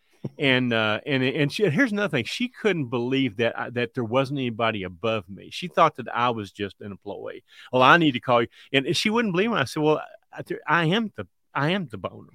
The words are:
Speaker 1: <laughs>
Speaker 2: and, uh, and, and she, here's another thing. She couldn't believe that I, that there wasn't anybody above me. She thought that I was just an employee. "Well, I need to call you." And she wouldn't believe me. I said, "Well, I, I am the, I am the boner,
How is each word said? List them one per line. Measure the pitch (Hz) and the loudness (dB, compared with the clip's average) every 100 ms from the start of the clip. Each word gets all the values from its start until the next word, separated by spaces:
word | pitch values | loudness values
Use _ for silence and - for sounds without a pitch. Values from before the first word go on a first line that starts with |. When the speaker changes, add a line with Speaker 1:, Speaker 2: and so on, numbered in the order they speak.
| _ _ | _ _
Speaker 1:
<laughs> | - - | -14 -2
Speaker 2:
and, | 147 127 127 | 2 2 2
uh, | 113 110 107 - | 2 2 0 -2
and, | 135 | 0
and | 127 131 143 | 0 0 -2
she, | - 202 | 0 0
here's | 151 269 | 2 0
another | 202 202 | 0 -2
thing. | 143 113 | -2 -4
She | - 240 | -4 -6
couldn't | - 220 175 127 | -4 -2 -2 -2
believe | 120 120 135 135 98 | -4 -2 0 0 0
that | 117 - | -2 -2
I, | 120 | -6
that | 120 120 - | -4 -4 -4
there | 117 | -2
wasn't | 123 135 143 | 0 0 -2
anybody | 127 110 113 110 | -4 -2 -2 -2
above | 90 87 113 110 101 | -6 -6 -4 -4 -6
me. | 95 92 | -14 -14
She | - 180 | -12 -4
thought | - 160 - | 2 2 2
that | 117 | -6
I | 117 120 | -2 0
was | 113 101 | -2 -6
just | - 101 - | -8 -10 -10
an | 107 | -16
employee. | 98 101 92 107 90 - - - | -14 -12 -12 -12 -14 -18 -20 -2
"Well, | 127 | 4
I | 127 170 | 8 8
need | 160 | 6
to | 123 | 2
call | - 120 | 2 2
you." | 117 - - | 2 -4 -2
And | 139 139 170 | 0 2 0
she | 220 | 0
wouldn't | 220 226 | 0 0
believe | 175 220 | 0 0
me. | 202 | 0
I | 135 | -2
said, | - | 0
"Well, | 151 151 - - _ | 2 2 -2 -16 _
I, | - 151 165 - | -16 -12 -8 0
I | 160 160 | 0 2
am | 196 226 - | 0 -2 -8
the, | 101 _ _ 147 | -14 _ _ -4
I | 143 | -2
am | 190 156 | -2 -4
the | 101 | -8
boner, | 90 110 - | -10 -12 -20